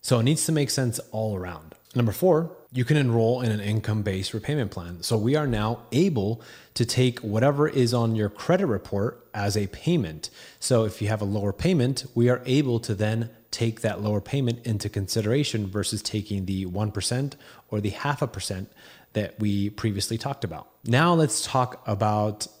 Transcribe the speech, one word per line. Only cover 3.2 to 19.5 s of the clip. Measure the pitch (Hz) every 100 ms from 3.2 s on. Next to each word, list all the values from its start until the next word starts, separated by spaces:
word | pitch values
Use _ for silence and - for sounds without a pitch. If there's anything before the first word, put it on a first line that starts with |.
| 113 123
in | 123
an | 107
income-based | 104 110 107 107 101 95 95
repayment | 110 - 151 104
plan. | - 85 87
So | - 110
we | 107 147
are | 147
now | 113 107 117 -
able | 123 190 135 98 117 - - -
to | - 117
take | - 127 120
whatever | 107 107 135 143 151
is | - 120
on | 120 117 110
your | 104
credit | - - 180 190
report | 104 - 101 107 - -
as | 107 101 101
a | 101
payment. | - - 170 90 78 - - - -
So | - 123
if | 110 -
you | 104
have | 107
a | 101
lower | 104 101
payment, | - 170 180 123 135 -
we | - 120
are | 123 135
able | 131 139 117
to | 113
then | 101 107 113 117 - _
take | - 117 110
that | 110 92
lower | 104 104
payment | - 139 127 120 -
into | 107 104
consideration | 104 98 - 107 131 147 110 101
versus | 101 98 104
taking | - 107 101 101 95
the | 95
one | 92 92 107
percent | 101 - 123 139 - - - -
or | 107
the | 101
half | - 139 147
a | 139
percent | - - 92 98 - - - _
that | - 101 -
we | 104